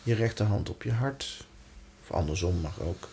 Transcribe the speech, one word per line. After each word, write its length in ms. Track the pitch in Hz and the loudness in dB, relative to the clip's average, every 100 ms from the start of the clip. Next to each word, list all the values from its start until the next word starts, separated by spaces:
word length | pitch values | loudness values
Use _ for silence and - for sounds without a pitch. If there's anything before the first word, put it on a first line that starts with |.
je 100 | - | 2
rechterhand 560 | 113 113 - 107 101 - | 4 2 2 2 2 0
op 140 | 90 | -4
je 80 | - | -2
hart. 540 | 117 135 139 - - - - - - - - | 0 0 -2 -8 -10 -16 -20 -20 -20 -20 -20
Of 100 | - | -4
andersom 500 | - 76 78 87 87 | 0 0 2 2 2
mag 200 | 78 - | 0 -4
ook. 260 | 85 87 - | -4 -4 -10